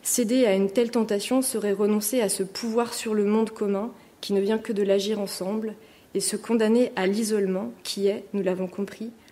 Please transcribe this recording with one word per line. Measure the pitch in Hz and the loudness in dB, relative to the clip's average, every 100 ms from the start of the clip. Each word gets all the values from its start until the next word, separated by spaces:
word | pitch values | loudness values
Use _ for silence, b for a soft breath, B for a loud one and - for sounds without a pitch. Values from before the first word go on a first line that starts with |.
Céder | - - 220 254 233 | -2 0 2 4 4
à | |
une | 190 196 | 4 2
telle | 220 233 | 2 2
tentation | 233 214 202 - 262 | 0 0 -2 0 0
serait | 262 220 202 | 0 -2 -2
renoncer | 196 208 214 214 254 | 0 2 2 2 0
à | 202 | 0
ce | - | 0
pouvoir | 185 - 233 220 233 | -4 -4 -2 0 -2
sur | - 226 214 | -4 -2 0
le | 202 | 4
monde | 214 220 | 4 2
commun | 220 208 196 233 B B B | -2 -2 -2 -4 B B B
qui | - | -2
ne | 196 | 0
vient | 196 220 | 2 0
que | 220 | -2
de | 208 | -2
l'agir | 196 196 196 208 | 2 2 2 -4
ensemble | 196 - 185 220 220 208 B B B | -4 -6 -4 -4 -6 -10 B B B
et | 196 | -4
se | 190 208 | -4 -4
condamner | - 233 220 233 247 247 | 0 2 4 4 2 2
à | 185 | 0
l'isolement | 202 214 214 196 185 233 233 | 0 0 0 0 -2 -4 -10
qui | - - 196 | -10 0 0
est, | 214 - | 0 -4
nous | 202 | -2
l'avons | 185 180 185 | -2 -2 -4
compris, | - 196 - 226 - B | -6 -8 -8 -12 -14 B